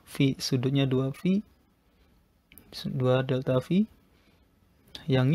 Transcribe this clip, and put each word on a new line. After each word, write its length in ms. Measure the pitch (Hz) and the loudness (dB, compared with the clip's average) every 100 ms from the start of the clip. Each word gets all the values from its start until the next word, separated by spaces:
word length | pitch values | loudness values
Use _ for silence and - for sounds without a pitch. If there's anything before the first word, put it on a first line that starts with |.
| - | -6
V, 320 | - 139 - | 0 0 0
sudutnya 480 | - 131 131 139 135 | -2 -2 0 0 0
dua 240 | 127 135 | 0 -2
V. 320 | - 180 196 - _ _ _ _ _ _ _ _ _ _ - - - - | -4 -2 -2 -2 _ _ _ _ _ _ _ _ _ _ -20 -20 -12 -8
Dua 320 | 143 127 127 | -2 0 2
delta 400 | 135 131 131 131 | 0 -4 0 -2
V. 240 | - 180 214 - _ _ _ _ _ _ _ _ _ - - | 2 0 0 -4 _ _ _ _ _ _ _ _ _ -12 0
Yang 160 | 131 131 | 2 4